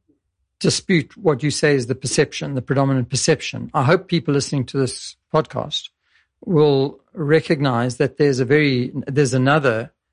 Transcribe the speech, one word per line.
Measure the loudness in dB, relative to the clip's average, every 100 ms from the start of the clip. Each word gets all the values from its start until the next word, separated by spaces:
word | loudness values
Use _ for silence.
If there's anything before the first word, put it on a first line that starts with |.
| _ _ _ _ _ -4
dispute | -2 -2 0 0 0 -4
what | -2 0
you | -2
say | 0 2
is | 2 0
the |
perception, | -6 -4 0 0 -2 -8
the | -6
predominant | -2 0 2 0 -2
perception. | -2 0 0 -2 -10 -6
I | -2
hope | 2 2 2
people | -4 0
listening | -2 -2 -4 -4
to | -2
this | -4 -4 -16 -20 _
podcast | -2 -2 -6 -8 -8 -12 _ _ _ _ _
will | 0 2 4 4 0 -6 _
recognize | -8 0 2 2 0 0 0 -2 0
that | -2 2
there's | 2 2
a | 2
very, | 2 2 0 -2 -6 -4
there's | 0 0
another | 2 2 2 2 -2 -4 _ _